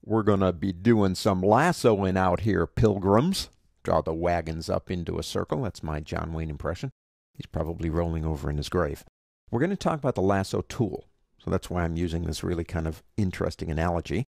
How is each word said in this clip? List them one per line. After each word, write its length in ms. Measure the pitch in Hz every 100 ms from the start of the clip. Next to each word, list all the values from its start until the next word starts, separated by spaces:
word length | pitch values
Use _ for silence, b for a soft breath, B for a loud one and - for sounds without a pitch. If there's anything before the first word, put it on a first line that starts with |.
We're 200 | - 107
gonna 300 | 104 101 95
be 180 | 87 98
doing 440 | 87 104 113 98
some 260 | 90 110 95
lassoing 760 | 95 110 170 165 123 101 95 92
out 240 | 92 87
here, 260 | 107 92 82
pilgrims. 840 | - 113 98 95 104 160 190 - _ _ _
Draw 180 | - 82
the 120 | 80
wagons 560 | 82 85 85 82 82 82
up 200 | 90 -
into 300 | 90 82 85
a 40 |
circle. 380 | 82 - 90 147
That's 220 | 113 -
my 160 | 78 76
John 340 | 78 82 82
Wayne 160 | 80 80
impression. 420 | 73 76 92 135 _ _ _ _
He's 120 | -
probably 440 | - - 80 85 82
rolling 360 | 82 85 82
over 240 | 78 76 71
in 80 | 73
his 120 | 71
grave. 340 | 90 78 - - _ _ _ _
We're 80 | 117
gonna 160 | 165
talk 240 | 202 175 160
about 160 | 135
the 60 | 113
lasso 400 | 95 98 95 98
tool. 440 | - - 113 - - _ _ _
So 140 | -
that's 180 | 90 -
why 140 | 87
I'm 120 | 85
using 280 | 82 87 82
this 200 | 82 80
really 200 | 90 85
kind 240 | 82 85 80
of 160 | 78 _ -
interesting 520 | 95 - 87 - 85
analogy. 560 | 78 85 85 - 78 131